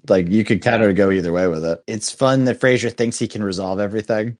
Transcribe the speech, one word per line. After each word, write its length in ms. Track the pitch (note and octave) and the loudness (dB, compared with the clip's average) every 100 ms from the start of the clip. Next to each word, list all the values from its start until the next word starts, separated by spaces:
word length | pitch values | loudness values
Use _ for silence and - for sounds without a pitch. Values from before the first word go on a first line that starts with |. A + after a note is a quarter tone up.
| - | 0
like, 200 | F#2+ F2 | 2 4
you 160 | G#2+ | 0
could 180 | G#2+ G2+ | 2 0
kind 200 | B2 A#2 | 2 2
of 120 | G#2+ F#2 | 4 4
go 140 | G2 | 2
either 220 | F#2+ E2+ | 2 0
way 140 | F2 F#2 | 0 0
with 160 | D#2+ | 0
it. 180 | E2 E2 - | -2 -4 -6
It's 240 | A2 - | -8 -8
fun 340 | - C3+ C3+ | -2 0 2
that 160 | B2+ A#2 | 2 2
Frasier 320 | C3 B2+ A#2 | 2 2 -2
thinks 260 | - A#2 - | -2 -4 -2
he 100 | A#2 | -6
can 140 | G#2+ | -4
resolve 380 | G#2 F#2 F#2+ F#2+ | -6 -4 -4 -4
everything 560 | G#2 G#2+ G#2 A2 A2 A2+ | -4 -4 -2 -2 -2 -8